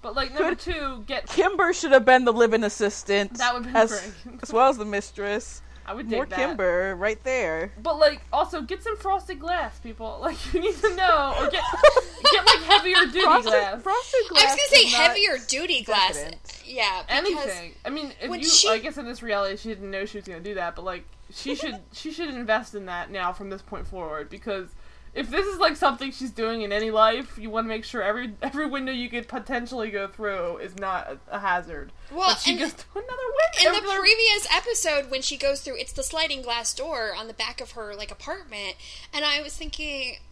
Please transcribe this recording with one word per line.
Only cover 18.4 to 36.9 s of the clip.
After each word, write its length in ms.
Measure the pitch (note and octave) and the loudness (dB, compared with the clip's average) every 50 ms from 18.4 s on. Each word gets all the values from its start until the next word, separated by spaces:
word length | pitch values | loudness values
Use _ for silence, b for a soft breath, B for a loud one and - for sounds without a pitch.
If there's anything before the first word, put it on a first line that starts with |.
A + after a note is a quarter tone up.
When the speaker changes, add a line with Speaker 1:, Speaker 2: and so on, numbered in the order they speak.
Speaker 1:
you, 80 | - A3+ | 2 4
Speaker 3:
she 200 | - - - G#3 | 4 6 6 4
Speaker 1:
I 100 | - A3+ | 2 2
guess 200 | A3 D#4 B3 C#4+ | 0 -6 -8 -8
in 80 | B3 | -10
this 160 | A#3 B3 - | -10 -12 -10
reality, 340 | A#3 A#3 G#3 G3+ G3 G3 G3 | -6 -2 -2 -2 -2 -4 -6
she 120 | G#3+ - A3+ | -8 -8 -10
didn't 200 | A3 F#3+ G3 G3 | -10 -10 -10 -8
know 140 | G3 F#3+ G3 | -6 -6 -8
she 140 | G#3+ - G#3 | -8 -10 -12
was 80 | F#3+ | -12
gonna 140 | F#3+ F3+ E3 | -12 -14 -12
do 140 | E3+ G#3 G#3 | -10 -8 -6
that, 220 | F#3+ F3 E3+ - | -4 -6 -6 -6
but, 80 | E3+ E3+ | -8 -8
like, 200 | F#3 F3+ F3 - - - - - - | -8 -8 -8 -12 -16 -20 -20 -20 -18
she 220 | - - - C#4 D4 | -16 -10 -6 -6 -6
should, 240 | D4+ D#4 D4 G#3+ G3+ - | -4 -6 -8 -8 -10 -14
Speaker 3:
<laughs> 60 | - | -18
Speaker 1:
she 200 | - - - D#4+ | -18 -12 -12 -10
should 160 | D#4 D#4+ F4 D4 | -8 -8 -8 -8
invest 460 | C4 A#3+ A#3+ G#3+ A3 A3+ A3 - - | -6 -8 0 0 0 0 0 -6 -10
in 120 | G#3 G3 | -12 -10
that 240 | F#3 F3 F3 - - | -8 -8 -8 -8 -8
now 220 | G3 F#3+ F3+ F3+ | -6 -4 -4 -4
from 180 | F3+ - G3+ G3 | -4 -6 -10 -10
this 120 | F#3+ G3 | -10 -12
point 240 | - - G#3 - - - | -12 -12 -10 -10 -8 -8
forward, 400 | F#3+ F#3 E3+ D#3 D3+ D3+ D3 D3+ | -8 -8 -8 -8 -8 -8 -10 -10
because 400 | F3+ F#3 - A3+ G3+ F#3+ F#3 E3+ - b b b b b b b b | -14 -10 -6 -6 -6 -6 -6 -10 -16 b b b b b b b b
if 160 | C4 C#4 A3+ | -8 -6 -4
this 160 | B3+ F#4 F#4+ | -2 -2 -2
is, 120 | G4+ F#4+ F4 | -2 0 2
like, 180 | F#4+ F4+ C#4+ | 2 2 2
something 340 | - F4+ C#4 B3 A#3 C4 C4+ | 2 2 0 2 0 -8 -8
she's 180 | - - B3+ B3 | -8 -8 -10 -10
doing 300 | G3+ - A3+ A3 A#3 A3+ | -6 -4 -4 -2 -2 -4
in 120 | G#3+ G3+ | -4 -2
any 180 | G3+ G#3+ A3 A3 | -2 0 0 2
life, 480 | G#3+ G#3+ A3 A3 A3+ B3 C4+ - - A3+ | 4 6 6 6 6 2 -4 -8 -12 -12
you 100 | G#3+ A3 | -10 -4
wanna 200 | G#3+ A3+ A3+ A3 | -4 -2 -2 -2
make 160 | A3 A3 A3+ | -6 -6 -6
sure 180 | - - A#3+ | -6 -6 -2
every, 320 | F#3+ G3 G#3+ A#3+ B3 A#3 G3+ - | -2 -2 -2 -2 -4 -8 -8 -6
every 240 | - C4+ - C#4+ D#4 | -8 -6 -4 -4 -4
window 260 | C#4 C4 C#4 C4 C4 | -2 -4 -4 -4 -4
you 160 | C4 A#3+ B3 A#3 | -4 -4 -6 -6
could 180 | A#3 A#3+ A3+ - | -6 -8 -8 -6
potentially 640 | B3 A#3+ G#3+ - C4+ A#3+ A#3+ A#3+ C4+ B3 A3 A3 | -10 -10 -6 -4 -4 -4 -4 -6 -6 -6 -6 -4
go 180 | G3+ G3+ G3 G3 | -4 -4 -6 -6
through 500 | - - G#3+ G3+ G3 F#3+ F3 E3+ E3+ - | -8 -6 -4 -4 -2 -2 -4 -4 -4 -6
is 180 | - F#3 F3+ G3 | -10 -12 -8 -6
not 280 | F#3+ F#3+ F#3 F3+ - - C#3 - - - | -4 -2 -2 -4 -4 -8 -12 -14 -12 -10
a, 60 | - | -8
a 20 | G3+ | -4
hazard. 520 | G3+ F#3+ F3 F3+ E3 E3 - - F3 E3 b b b b | -2 0 0 0 -2 -6 -12 -12 -12 -14 b b b b
Speaker 3:
Well, 160 | C#4 E4 F#4+ F#4 | -4 2 2 2
Speaker 1:
But 100 | D#4+ - | 2 4
she 100 | - E4 | 2 0
Speaker 3:
and 100 | F4 - | 0 0
Speaker 1:
goes 120 | C#4+ E4 | -2 -6
through 280 | - - - - - G4 | -6 -12 -18 -10 -10 -10
another 140 | A#4 B4+ B4+ C5 | -8 -8 -8 -6
window. 540 | B4+ A#4+ C#5 C#5+ D#5+ E5+ E5 - F4+ E4+ F#4+ G#4 | -6 -2 2 2 2 2 4 4 4 6 4 2
Speaker 3:
in 40 | |
the 60 | G#4 G4 | 0 0
Speaker 1:
Another 120 | G4 G4 | -2 2
Speaker 3:
previous 460 | F#4+ G4+ A4 A4 A4+ A4 G#4 G#4 - - - | 4 4 4 6 6 4 4 2 2 0 0
episode, 560 | B3+ - A#4+ A4+ - - D#4+ D4+ C#4+ C#4 B3+ | 0 0 0 -2 0 0 0 0 0 -2 -2
when 120 | C4+ C4 | -6 -4
she 160 | C4 - D4 C4 | -4 -4 -4 -2
goes 240 | C4+ C#4 C#4 C#4 | -2 -2 -2 -2
through, 140 | - C#4+ B3+ - | -6 -10 -8 -8
it's 140 | - - - | -10 -8 -8
the 80 | C#4 | -6
sliding 400 | C4 - - D#4+ D#4+ D#4 C#4+ C4 | -6 -4 -2 -2 -2 -2 -2 -6
glass 320 | B3+ A#3+ A#3 A#3 A3+ - - | -4 -4 -4 -4 -4 -4 -6
door 400 | - C4+ E4 | -4 -6 -6